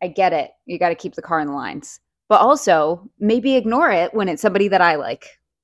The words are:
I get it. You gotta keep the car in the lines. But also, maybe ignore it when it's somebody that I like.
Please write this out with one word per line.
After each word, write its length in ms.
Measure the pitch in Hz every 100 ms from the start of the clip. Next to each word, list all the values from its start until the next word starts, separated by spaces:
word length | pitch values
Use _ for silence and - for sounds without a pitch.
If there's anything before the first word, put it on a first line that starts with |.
I 60 | 180
get 240 | 170 185
it. 180 | 165 135 _ -
You 120 | 170
gotta 160 | 175
keep 200 | 165 -
the 80 | -
car 180 | - 165
in 80 | 147
the 60 |
lines. 460 | 143 120 104 - - _ _ -
But 120 | 214
also, 680 | 233 285 - 165 151 175 202 -
maybe 360 | 214 240 247 262
ignore 340 | 220 240 330
it 240 | 185 170
when 140 | 220 190
it's 140 | 156
somebody 260 | 214 185 202
that 120 | 185
I 160 | 175 151
like. 300 | 127 123 - _ _ _